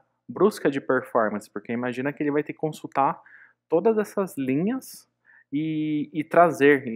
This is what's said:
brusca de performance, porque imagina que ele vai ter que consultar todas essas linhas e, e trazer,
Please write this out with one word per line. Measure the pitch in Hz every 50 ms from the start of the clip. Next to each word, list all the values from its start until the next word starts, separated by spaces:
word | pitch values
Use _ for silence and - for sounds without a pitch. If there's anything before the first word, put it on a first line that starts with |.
| _ _ _ _ _ -
brusca | 123 139 175 214 - - - 160
de | 139 139
performance, | - - 131 127 127 - - 123 110 104 104 101 - -
porque | - 104 - -
imagina | 117 120 123 123 117 127 127 143
que | 139 -
ele | 156 147
vai | 143 151 147
ter | -
que | 143 -
consultar | - 156 151 - - - - 139 135 147 170 - - - - - - _ _ _ _ -
todas | 160 170 170 226 220 214
essas | 202 - - 208 196 175 - 139
linhas | 135 127 131 147 175 214 262 262 - - - - - _ _ _ _ _ - - _ _ 139
e, | 147 156 156 156 156 156 156 151 151 147 -
e | - 156
trazer, | 147 - - 165 175 170 143 131 139 143 147 135 123 123 113